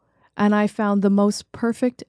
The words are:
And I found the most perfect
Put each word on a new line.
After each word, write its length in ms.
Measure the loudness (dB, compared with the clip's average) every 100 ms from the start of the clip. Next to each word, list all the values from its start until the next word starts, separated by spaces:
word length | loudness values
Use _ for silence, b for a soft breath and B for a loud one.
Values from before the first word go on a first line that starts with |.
| _ _ _
And 200 | -2 0
I 120 | 2 0
found 360 | -2 -2 2
the 80 | 2
most 420 | 2 0 -2 -10
perfect 500 | -6 -4 -2 -4 -4